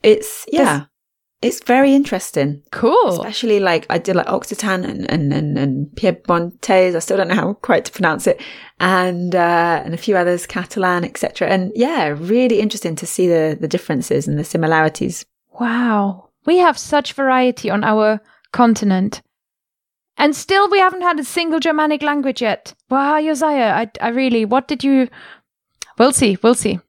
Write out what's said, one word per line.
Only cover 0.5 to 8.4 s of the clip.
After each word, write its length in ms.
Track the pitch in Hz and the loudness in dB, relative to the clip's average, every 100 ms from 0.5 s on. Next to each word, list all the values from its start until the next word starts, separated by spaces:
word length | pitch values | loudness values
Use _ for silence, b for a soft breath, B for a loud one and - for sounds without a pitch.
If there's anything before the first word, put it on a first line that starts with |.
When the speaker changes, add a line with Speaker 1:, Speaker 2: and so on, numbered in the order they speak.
Speaker 1:
yeah, 300 | 311 247 143 143 _ _ _ _ _ | 0 2 0 -6 _ _ _ _ _
it's 220 | 233 - | -6 -4
very 320 | - 247 277 277 | 0 4 6 4
interesting. 640 | 277 185 - - 139 147 _ | 2 -4 -4 -2 -2 -4 _
Speaker 2:
Cool. 480 | - 240 392 392 175 | -2 2 4 2 0
Speaker 1:
Especially, 400 | - 214 233 208 | -6 -4 0 2
like, 280 | 190 165 - | 2 0 0
I 80 | 170 | -4
did, 180 | - 180 | 0 -2
like, 120 | - | 0
Occitan 600 | 190 - 202 214 185 - | -4 -6 -6 -4 -4 -4
and, 220 | - - | -8 -4
and, 240 | - 143 | -2 0
and, 240 | 147 151 - | 0 -2 -2
and 300 | 139 131 143 - | -2 -2 -6 -2
Piemontes. 1000 | 196 180 - 170 170 - - 190 185 170 | -2 -2 -2 -2 -2 -8 2 4 4 0
I 40 | |
still 180 | - 190 | -2 -2
don't 120 | 175 | 0
know 40 | 180 | 0
how 120 | 165 | -2
quite 320 | 202 - 233 - | -4 0 0 0
to 60 | |
pronounce 360 | - 175 156 - | -2 -2 0 0
it. 120 | - | -2